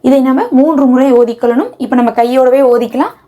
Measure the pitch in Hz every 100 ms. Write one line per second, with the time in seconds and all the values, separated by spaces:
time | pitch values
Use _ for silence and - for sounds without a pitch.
0 | 262 269 262 262 480 262 294 294 277 254
1 | 269 240 233 233 240 240 440 - 247 247
2 | 240 226 240 254 254 262 269 240 233 240
3 | 381 -